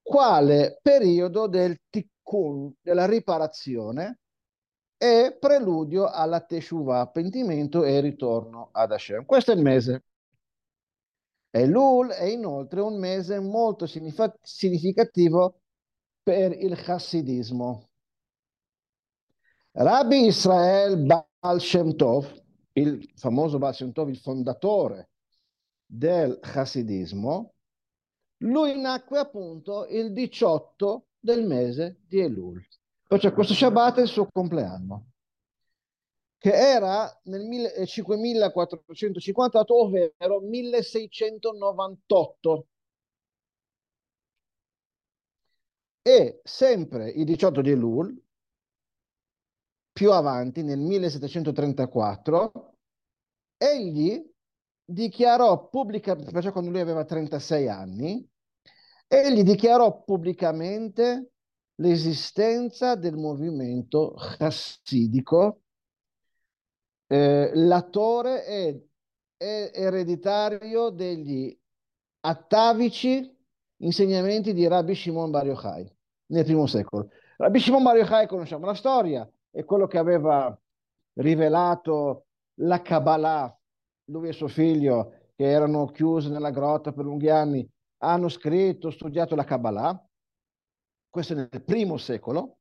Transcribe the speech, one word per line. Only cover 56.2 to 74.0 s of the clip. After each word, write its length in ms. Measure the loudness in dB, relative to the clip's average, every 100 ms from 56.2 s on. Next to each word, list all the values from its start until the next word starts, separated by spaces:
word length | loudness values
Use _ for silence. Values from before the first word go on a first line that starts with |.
| -4 -6 -4
quando 200 | -6 -4
lui 80 | -4
aveva 260 | -2 -4 -4
trentasei 640 | -6 -6 -8 -2 -2 -2
anni, 580 | -4 -10 -8 -8 -8 -12 _ _ _ _ _ _ _ _
egli 360 | 2 4 4
dichiarò 600 | 6 6 6 6 6 2
pubblicamente 1200 | -4 -2 -2 -2 -2 -2 -6 -8 -8 0 0 0 -8 _ _ _ _ -2
l'esistenza 1200 | 2 2 0 -4 -6 0 0 0 -4 -4 -2 -2
del 200 | -4 -6
movimento 1000 | -6 -6 -6 -6 -6 -6 -2 0 0 -4 -12 -4
chassidico, 1200 | -4 -4 -12 -18 -2 0 2 0 2 4 4 0 _ _ _ _ _ _ _ _ _ _ _ _ _ _ _
eh, 420 | 2 4 4 2
l'attore 920 | 2 4 4 0 -2 0 0 -2 -6 -6
e, 440 | -6 -6 -6 _ _ _ _ _ _
e 340 | -8 -8 -8
ereditario 1160 | -4 -4 -2 -4 -4 -2 -2 -2 -6 -6 -4 -4
degli 680 | -4 -8 -8 -6 -6 -6 -12 _ _ _ _ _ _
attavici 1120 | -4 -4 _ 4 4 4 0 0 -2 -2 -4 _ _ _ _ _
insegnamenti 760 | -4 0